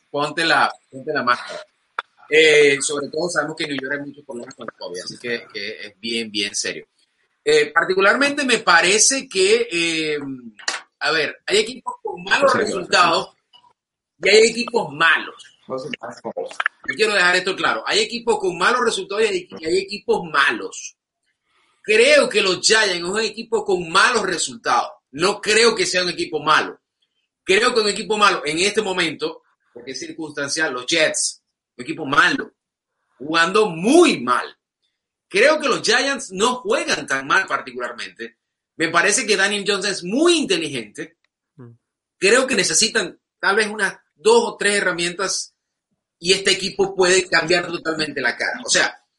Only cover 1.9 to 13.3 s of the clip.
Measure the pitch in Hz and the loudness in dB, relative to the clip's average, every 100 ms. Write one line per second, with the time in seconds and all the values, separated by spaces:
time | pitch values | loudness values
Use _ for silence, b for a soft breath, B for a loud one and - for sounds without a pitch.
1.9 | - - _ - 151 156 147 147 139 - | -12 -12 _ 0 4 6 8 6 4 -2
2.9 | 143 139 156 175 165 151 156 156 135 131 | -4 -6 -4 -4 -2 -4 -4 -6 -6 -6
3.9 | 143 143 - - 120 123 - 113 - 95 | -6 -8 -16 -16 -14 -14 -16 -16 -14 -12
4.9 | 87 101 107 120 117 - 104 101 87 104 | -10 -12 -12 -8 -8 -8 -12 -10 -10 -16
5.9 | _ 117 113 110 104 101 - 98 78 - | _ -8 -6 -6 -4 -4 -4 -6 -8 -12
6.9 | _ _ _ _ _ - 151 151 - 175 | _ _ _ _ _ 2 2 2 0 0
7.9 | 185 196 240 285 294 269 226 - 170 175 | 2 4 4 2 0 0 0 4 4 6
8.9 | 214 - 269 - 190 190 233 233 170 165 | 4 4 2 -4 0 4 4 2 -2 -2
9.9 | 160 156 147 139 131 120 107 - - - | -2 -2 -4 -6 -12 -14 -10 -8 -8 -12
10.9 | - 143 156 139 - - 202 220 254 - | -6 -2 0 -2 -6 -2 0 0 -4 -12
11.9 | - 440 - 180 214 277 240 208 196 175 | -12 -12 -10 -2 2 4 2 0 -4 -2
12.9 | 196 170 170 - | 2 4 2 -4